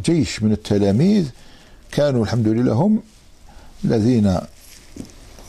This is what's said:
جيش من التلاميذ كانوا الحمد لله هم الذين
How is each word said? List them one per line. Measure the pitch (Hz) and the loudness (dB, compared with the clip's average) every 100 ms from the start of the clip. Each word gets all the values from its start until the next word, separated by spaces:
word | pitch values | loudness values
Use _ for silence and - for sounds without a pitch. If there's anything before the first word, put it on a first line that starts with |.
جيش | 156 170 107 - | -2 0 -2 -2
من | 107 | -2
التلاميذ | 104 - 101 98 107 190 208 139 - - - - - - | -2 -2 0 2 2 2 2 -2 -8 -20 -20 -20 -20 -8
كانوا | 139 147 123 | -2 0 0
الحمد | 104 117 107 | -2 0 0
لله | 113 123 | 0 0
هم | 113 208 214 - - - - - - - - - | 2 2 0 -4 -20 -20 -20 -20 -20 -20 -8 -2
الذين | 117 117 120 101 90 - - - - - - - - - - | 0 2 2 2 0 -4 -18 -20 -20 -20 -20 -20 -20 -20 -20